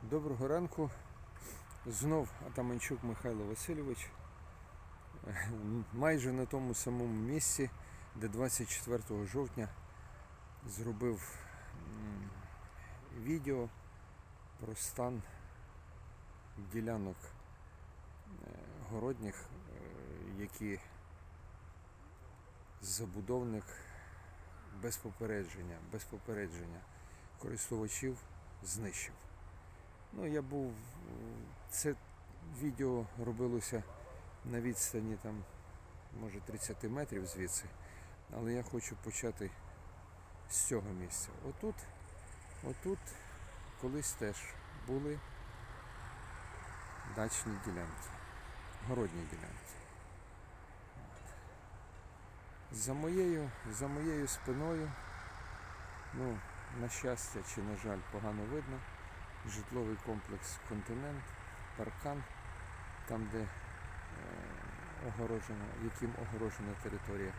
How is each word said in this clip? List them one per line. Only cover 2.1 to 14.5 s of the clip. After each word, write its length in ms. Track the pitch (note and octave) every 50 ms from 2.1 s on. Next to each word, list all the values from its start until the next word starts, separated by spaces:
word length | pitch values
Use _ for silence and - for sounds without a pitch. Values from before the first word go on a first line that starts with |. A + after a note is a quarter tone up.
| D#3 D#3+ C#3 - - - -
Атаманчук 560 | - B2+ - B2 B2 B2 A#2+ - - C#3 A#2+ A#2+
Михайло 420 | A#2+ A2+ - - B2+ A#2 G#2+ G#2
Васильович. 680 | G2+ A2 - - - E3+ D#3 D3 C#3 B2 - - - - - - - - - - - - - - - - - - - - - - - - - - - G#2 F#2 F#2 G2+ A#2 A2 G#2 G#2 A2 A#2+ A2 - A2
Майже 400 | A#2 C3+ D#3 D#3+ D3+ B2 C3 B2+
на 140 | C3 B2+
тому 280 | A#2+ - C3+ C3 B2+ A#2
самому 480 | - - B2+ B2 B2 A#2+ A#2+ A2+ A2 A2
місці, 480 | A#2 C#3+ D#3 D3+ - - - C#3 A#2+ - - - - - - - - -
де 140 | A2 G#2+ A2
двадцять 400 | G2+ A2 C3 B2+ - - A#2+ G#2
четвертого 580 | - - - - A#2+ A#2+ A2 - A2 G#2 G#2
жовтня 420 | F#2+ G2 C3 C#3+ B2 - - A2+ G2+ - - - - - - - - - - - - - - - - - - -
зробив, 720 | A2+ G#2 F#2+ A2+ A#2 A2+ G#2 B2 B2 A2+ G2+ - - - - - - - - - - - - - -
м, 420 | G#2+ G#2+ G#2+ G#2+ G#2 G2 G2+ G2 F#2+ - - - - - - - - - - - - - - - - B2 A2
відео 460 | B2 D#3+ E3 C#3 C#3 C#3 B2+ A#2+ A2+ - - - - - - - - - - - - - - - -